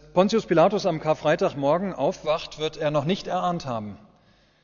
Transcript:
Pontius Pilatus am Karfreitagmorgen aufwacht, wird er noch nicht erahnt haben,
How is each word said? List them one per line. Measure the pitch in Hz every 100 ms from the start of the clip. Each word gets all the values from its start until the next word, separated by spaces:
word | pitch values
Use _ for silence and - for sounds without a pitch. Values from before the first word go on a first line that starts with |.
| -
Pontius | 180 196 226 -
Pilatus | 165 180 208 190
am | 160
Karfreitagmorgen | 156 156 151 165 185 131 139 170 196
aufwacht, | 143 143 185 156 165 - 151
wird | 156 151
er | 156
noch | 151
nicht | 139 202 185
erahnt | 180 180 170 139
haben, | 113 104 95 - _ _ _ _ _